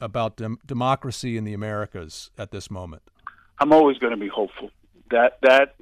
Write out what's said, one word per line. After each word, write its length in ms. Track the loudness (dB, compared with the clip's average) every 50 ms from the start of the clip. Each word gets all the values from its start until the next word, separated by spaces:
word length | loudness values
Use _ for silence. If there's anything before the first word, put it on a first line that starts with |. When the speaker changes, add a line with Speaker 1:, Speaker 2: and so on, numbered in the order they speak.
Speaker 1:
about 340 | -14 -8 -4 -4 -4 -4 -4
dem-, 240 | -8 -8 -10 -10 -10 _
democracy 720 | -8 -6 -2 0 0 -2 -2 -4 -8 -10 -8 -8 -6 -6 -6
in 60 | -6
the 100 | -8 -8
Americas 800 | -8 -8 -6 -6 -6 -8 -8 -10 -14 -16 -16 -16 -18 -20 -20 _ -16
at 120 | -14 -12
this 200 | -12 -14 -14 -12
moment? 320 | -14 -14 -14 -14 -16 -20 _ _ _ _ _ -20 -20 _ _ _ _ -2
Speaker 2:
I'm 120 | 2 6
always 260 | 6 8 8 6 4 2
gonna 180 | -2 -4 -2 -4
be 120 | -6 -6
hopeful. 420 | -4 -4 -6 -6 -6 -12 -18 -18 -18 _ _ _ _ _ _ _
That, 260 | 2 2 2 2 2 _ 4
that, 320 | 6 6 6 6 2 _ _